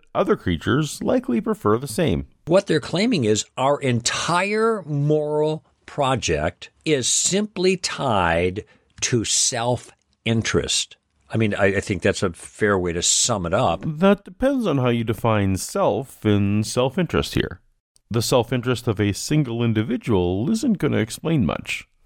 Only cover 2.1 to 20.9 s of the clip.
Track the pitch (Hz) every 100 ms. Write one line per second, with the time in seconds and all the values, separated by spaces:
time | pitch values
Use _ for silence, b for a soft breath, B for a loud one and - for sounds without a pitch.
2.1 | 76 67 _ - 185 - 156 - 170 233
3.1 | 185 107 107 - - 135 143 135 117 117
4.1 | - - 175 196 214 226 214 151 143 147
5.1 | 151 151 151 151 156 _ _ - - 135
6.1 | 131 - 76 80 - - _ 160 139 117
7.1 | - - 185 208 185 185 185 - - 139
8.1 | 101 85 85 90 98 - b b - -
9.1 | 120 101 - - 120 120 120 - - _
10.1 | _ 110 113 - 85 67 - - - _
11.1 | _ - 113 110 98 98 98 - 92 101
12.1 | 92 95 82 - - 107 98 87 85 -
13.1 | - - 107 85 101 110 - 160 151 190
14.1 | 202 - - 269 269 208 139 123 120 113
15.1 | 107 117 107 98 95 - 196 160 101 135
16.1 | - 107 101 101 104 110 127 131 - 165
17.1 | 80 - - - - _ _ _ _ -
18.1 | 117 - 131 110 127 120 120 - 107 104
19.1 | 98 - 156 123 117 117 110 113 240 -
20.1 | 98 90 95 139 220 277 180 151